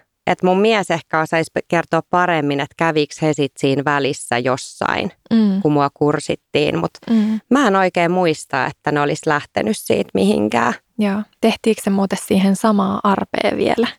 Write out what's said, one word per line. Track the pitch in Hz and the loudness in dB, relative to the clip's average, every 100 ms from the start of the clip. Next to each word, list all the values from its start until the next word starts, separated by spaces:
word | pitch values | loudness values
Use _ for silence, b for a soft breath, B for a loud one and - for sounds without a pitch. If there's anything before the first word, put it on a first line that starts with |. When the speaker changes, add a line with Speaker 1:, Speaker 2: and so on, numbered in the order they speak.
| _ _ - | _ _ -6
Speaker 1:
Et | 180 | 0
mun | 185 185 | 2 2
mies | 214 220 185 | 2 0 -2
ehkä | 165 - 160 | -4 -4 -4
osaisi | 160 165 160 - - | -2 -2 -2 -6 -2
kertoa | 170 156 165 - | -2 0 -4 0
paremmin, | 180 180 165 143 143 | 0 2 0 0 -2
että | 143 - | -4 -2
käviks | 165 156 147 - | 0 0 -2 -2
he | 156 | -2
sit | 151 139 - | 0 -2 -2
siinä | 139 135 | 0 0
välissä | 139 143 135 147 - 120 | 0 0 0 -4 -4 -2
jossain, | 127 127 - - - - 202 - _ | 0 -2 -6 -6 -2 -2 -4 -8 _
Speaker 2:
Mm. | 226 214 190 | 2 2 2
Speaker 1:
kun | 160 | 0
mua | 147 143 | 2 0
kursittiin. | - 147 151 - - _ 151 147 165 | 0 0 0 -4 -8 _ -2 0 -2
Mut | 165 - - | -4 -8 0
Speaker 2:
Mm. | 226 214 220 - | 0 2 -2 0
Speaker 1:
mä | 262 262 | 2 4
en | 196 | 2
oikein | 185 180 170 | 2 0 0
muista, | 180 175 151 - 135 131 | 2 0 -2 -4 -4 -4
että | - - | -4 -4
ne | 147 | 0
olisi | 143 156 - | 0 -2 0
lähtenyt | 147 - - 214 220 | -2 -2 -4 -2 -4
siitä | - - - | -2 -2 -2
mihinkään. | 190 196 214 208 214 117 - _ - | 0 0 2 0 0 0 -2 _ -4
Speaker 2:
Joo. | 208 196 208 _ | -2 -2 -6 _
Tehtiinkö | 226 208 - 214 | 0 0 0 0
se | - | 0
muuten | 196 196 185 | 0 0 -2
siihen | - 190 196 196 | 0 2 2 2
samaa | 220 208 196 202 | 2 2 0 -2
arpea | 208 196 202 - 208 208 | 0 0 -2 -2 -2 0
vielä | - - 233 | 0 0 -2